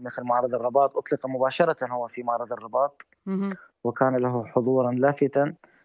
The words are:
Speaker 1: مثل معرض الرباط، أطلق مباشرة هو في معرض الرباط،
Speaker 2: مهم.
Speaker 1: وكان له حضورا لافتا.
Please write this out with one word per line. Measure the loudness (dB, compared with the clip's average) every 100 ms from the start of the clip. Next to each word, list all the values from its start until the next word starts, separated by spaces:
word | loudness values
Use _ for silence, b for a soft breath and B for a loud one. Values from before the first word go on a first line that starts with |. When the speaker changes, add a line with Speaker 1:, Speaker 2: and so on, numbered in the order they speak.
Speaker 1:
مثل | -12 -6
معرض | 0 0 2
الرباط، | 0 2 4 4 2
أطلق | -2 -4 -2
مباشرة | -2 0 2 2 2 -2
هو | -4 -6
في | -6
معرض | -2 -2 -2
الرباط، | -8 -4 0 0 -2 -20 _ -6
Speaker 2:
مهم. | -4 -4 -6 B _
Speaker 1:
وكان | -4 0 2 2
له | 0 -2 -2
حضورا | -2 2 2 2
لافتا. | 2 2 2 0 0 -2 -4 b b